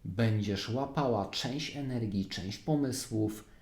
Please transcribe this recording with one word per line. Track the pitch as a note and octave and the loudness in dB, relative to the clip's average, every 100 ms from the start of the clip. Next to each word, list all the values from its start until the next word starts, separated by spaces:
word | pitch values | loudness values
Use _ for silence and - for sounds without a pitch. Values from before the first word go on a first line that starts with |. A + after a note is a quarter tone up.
| G#2 | -6
Będziesz | F#2+ A2+ G#2+ G#2 G2 - | 2 2 4 2 0 -2
łapała | B2 C3+ D3+ C3+ A2 F#2+ | -2 -2 0 2 2 0
część | - B2 C#3 D#3 C#3+ | -2 -2 -2 -4 -4
energii, | C3+ B2 G#2+ G2 F#2+ | -2 0 0 0 0
część | - F#2 - | -4 -4 -4
pomysłów | - D3 C3+ A#2+ - A2 G#2+ - - - | 2 2 2 0 -2 0 0 -2 -14 -20